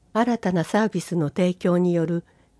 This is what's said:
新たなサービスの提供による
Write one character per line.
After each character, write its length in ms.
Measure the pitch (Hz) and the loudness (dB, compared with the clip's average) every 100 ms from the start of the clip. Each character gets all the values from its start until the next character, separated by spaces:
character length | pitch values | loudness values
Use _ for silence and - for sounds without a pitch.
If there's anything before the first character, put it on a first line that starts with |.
| _ | _
新 240 | 214 240 233 | -2 0 0
た 140 | 185 | 0
な 140 | 180 156 | -2 0
サ 220 | 208 214 | 0 0
ー 20 | |
ビ 100 | 175 | -2
ス 160 | - 175 | -4 -2
の 140 | 143 | -2
提 240 | - 180 | 0 -2
供 240 | 180 180 175 | 0 0 2
に 160 | 180 | 2
よ 120 | 170 165 | 0 0
る 200 | 170 - _ _ | -4 -8 _ _